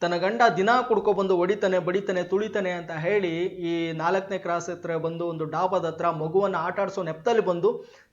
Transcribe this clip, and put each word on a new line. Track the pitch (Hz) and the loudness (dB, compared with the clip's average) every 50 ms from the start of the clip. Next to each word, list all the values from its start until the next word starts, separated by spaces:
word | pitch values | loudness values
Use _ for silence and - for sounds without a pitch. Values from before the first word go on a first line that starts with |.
ತನ್ನ | 175 170 175 | -2 0 0
ಗಂಡ | 175 170 190 220 240 240 196 160 | 0 0 0 2 6 4 4 6
ದಿನ | 170 190 214 240 254 247 247 | 4 2 4 4 4 4 2
ಕುಡ್ಕೊಬಂದು | 226 202 - 208 202 190 196 190 190 | 0 2 2 2 2 2 2 2 2
ಹೊಡಿತಾನೆ, | 175 175 180 214 208 - 190 185 180 | 2 4 2 0 0 2 2 2 2
ಬಡಿತಾನೆ, | 165 170 180 202 196 - 190 180 | 0 0 -2 -2 0 -2 -2 -2
ತುಳಿತಾನೆ | 175 180 185 196 214 214 214 214 185 180 | -2 0 0 0 0 0 -2 -2 -2 -2
ಅಂತ | 180 175 165 165 | -4 -6 -6 -8
ಹೇಳಿ | 170 156 156 175 208 208 190 175 160 165 175 | -6 -4 0 2 2 2 2 0 0 0 -2
ಈ | 190 185 185 175 170 170 170 165 165 | -2 -4 -4 -4 -2 -2 -2 -2 -2
ನಾಲ್ಕನೇ | 165 160 156 170 185 196 190 196 202 185 | -2 -2 0 2 2 0 0 -2 -6 -6
ಕ್ರಾಸ್ | - 180 170 170 165 - | -4 -2 -2 -2 -2 -6
ಹತ್ರ | 175 170 - 170 165 | -8 -8 -6 -4 -4
ಬಂದು | 160 156 160 165 165 175 | -2 -2 -4 -4 -4 -4
ಒಂದು | 170 165 160 160 | -4 -4 -4 -6
ಡಾಬಾದ | 151 156 160 185 185 196 180 170 | -4 -2 0 0 2 2 0 0
ಹತ್ರ | 165 160 160 170 170 | -2 -4 0 0 0
ಮಗುವನ್ನ | 160 156 156 160 160 190 202 190 185 | 0 0 -2 0 2 2 2 2 0
ಆಟ | 170 160 180 175 - | 0 -2 -2 -2 -2
ಆಡ್ಸೋ | 196 190 190 196 | -2 -2 -2 -4
ನೆಪದಲ್ಲಿ | 180 160 156 156 - 240 233 226 | -6 -6 -6 -4 0 2 2 2
ಬಂದು | 190 185 175 170 170 214 240 - - - - - - _ | 2 2 0 2 2 0 0 0 -8 -16 -20 -20 -20 _